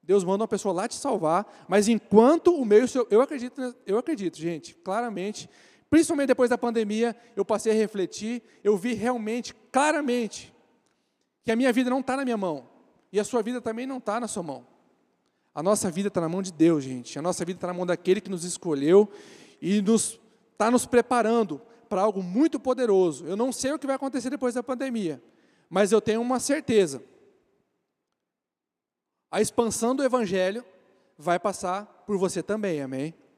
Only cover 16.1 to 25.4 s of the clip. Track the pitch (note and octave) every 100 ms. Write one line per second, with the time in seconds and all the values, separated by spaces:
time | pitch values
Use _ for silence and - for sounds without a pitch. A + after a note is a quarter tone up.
16.1 | F#3+ E3 F#3 G3 D#3+ E3 D#3 C3 B2+ A#2+
17.1 | C#3+ E3+ F3+ F3 F3+ F3+ F3 F3+ E3+ -
18.1 | G#3 G3 F#3 F3 - F3 C#3+ C#3+ F#3+ G#3+
19.1 | - - - - _ E3 G#3 G3+ A3+ -
20.1 | - _ _ _ _ G#3+ B3 - A#3+ A#3+
21.1 | B3 G#3+ A#3 G#3+ C#3 - - _ G3+ G#3+
22.1 | G3 F3+ G3 D#4+ C4+ C4 B3 A#3+ F#3+ F3+
23.1 | C#3 D#3+ G3 B3+ - C4 D4+ C4+ C4+ C4+
24.1 | B3 A#3+ G3 B3+ A#3+ A#3+ B3+ C4+ A#3 F3
25.1 | C3+ _ _